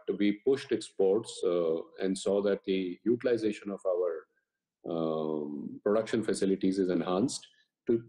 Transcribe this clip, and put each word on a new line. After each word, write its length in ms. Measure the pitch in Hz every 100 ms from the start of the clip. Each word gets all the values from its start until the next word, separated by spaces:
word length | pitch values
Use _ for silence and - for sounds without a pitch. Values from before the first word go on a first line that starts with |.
| - 95
we 220 | 104 104 -
pushed 260 | 135 -
exports, 680 | 110 - - 95 104 113 - 90
uh, 320 | 87 82 82 - -
and 160 | 95 95
saw 240 | 101 101
that 180 | 101 98 -
the 340 | 95 90 87 110
utilization 680 | 120 123 117 107 104 101
of 80 | 95 95
our, 420 | 90 90 80 - _ _ _ _ _ -
um, 880 | 82 80 78 78 76 73 73 - -
production 400 | 104 107 107 117
facilities 560 | 104 98 98 95 95 95
is 100 | 90
enhanced 560 | 90 87 92 135 - - _ _ _ -
to 160 | 117